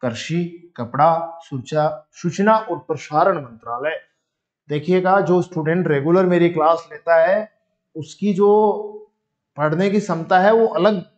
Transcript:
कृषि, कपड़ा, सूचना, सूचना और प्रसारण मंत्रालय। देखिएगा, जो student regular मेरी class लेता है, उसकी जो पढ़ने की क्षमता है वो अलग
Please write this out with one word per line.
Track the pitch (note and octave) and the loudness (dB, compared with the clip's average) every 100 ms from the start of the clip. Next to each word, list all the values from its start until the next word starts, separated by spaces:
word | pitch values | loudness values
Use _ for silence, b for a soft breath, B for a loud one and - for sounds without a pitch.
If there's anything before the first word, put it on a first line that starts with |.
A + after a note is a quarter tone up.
कृषि, | B2+ A2 - E3 F3 - - - | -8 -8 -6 -6 -6 -10 -20 -14
कपड़ा, | A2+ B2+ D#3 E3 E3+ - | -8 0 2 2 -4 -14
सूचना, | - C#3 A2+ D3+ D3+ D3+ - | -14 -12 -6 -2 -2 -4 -14
सूचना | - F3 D#3+ G3+ A3 | -10 -8 0 2 2
और | G#3+ E3 | 0 -8
प्रसारण | - D#3 - D3+ F#3 F3 | -8 -10 -4 -2 0 -2
मंत्रालय। | B2+ A2+ - A#2+ C#3+ D#3+ - _ _ _ _ _ - | -8 -16 -12 -8 -6 -8 -12 _ _ _ _ _ -8
देखिएगा, | D3 D3+ F#3 F#3 G3 | -6 -2 0 2 2
जो | D#3 F3+ | 2 0
student | - D#3+ D3+ E3+ E3 | 0 -4 -2 0 0
regular | C#3+ C#3+ F3+ F3+ | 0 2 2 4
मेरी | F3 E3+ | 2 2
class | F3 D#3 E3 - | 2 2 0 -4
लेता | D3+ - E3 E3 | -10 0 2 4
है, | G3+ G#3 _ _ _ _ D#3+ | 0 -4 _ _ _ _ -16
उसकी | C#3+ - G3+ | -16 -6 -4
जो | F3+ G3+ G#3 G#3+ G#3 G#3+ - - _ _ _ _ - | 2 4 4 2 0 -8 -14 -20 _ _ _ _ -4
पढ़ने | D3+ D#3+ G3 | -2 0 0
की | G#3 | 0
क्षमता | G3+ E3 D#3+ F#3 | -2 -6 0 4
है | G3 | 4
वो | A3+ A3+ | 4 2
अलग | F#3+ F#3+ G3+ - | 2 0 0 -6